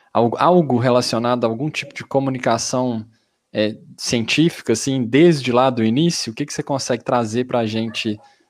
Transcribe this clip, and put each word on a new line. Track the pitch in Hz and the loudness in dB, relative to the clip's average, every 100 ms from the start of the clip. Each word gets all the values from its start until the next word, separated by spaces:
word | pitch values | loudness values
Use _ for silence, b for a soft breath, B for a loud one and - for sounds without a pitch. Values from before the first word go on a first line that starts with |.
| b | b
algo, | - 117 - | 0 0 2
algo | 151 180 143 120 | 4 4 4 2
relacionado | 127 123 123 117 120 123 | 2 2 2 -2 0 0
a | 117 | 0
algum | 113 151 | -2 -6
tipo | - - | -6 -12
de | - - | -14 -4
comunicação, | 135 135 131 127 117 - 127 127 113 110 _ _ _ _ | -2 -2 -2 -2 -2 -2 -2 -2 -4 -8 _ _ _ _
é, | 113 107 107 - - | -2 -2 -2 -16 -12
científica, | - 120 113 - 165 - - | -4 -2 0 2 2 0 -2
assim, | 113 143 135 | -2 0 -4
desde | 117 139 175 147 123 | 2 6 6 4 2
lá | 120 135 | 2 2
do | 117 | 2
início? | 110 123 170 - - | 0 2 0 0 -8
O | 110 | -8
que | 143 | -8
que | |
você | - | -8
consegue | - 139 - 117 | -4 -4 -2 -4
trazer | - 123 113 117 127 | 0 0 0 -2 -2
pra | 123 113 | -2 -2
gente, | 110 113 110 113 107 b b | -2 -4 -4 -6 -6 b b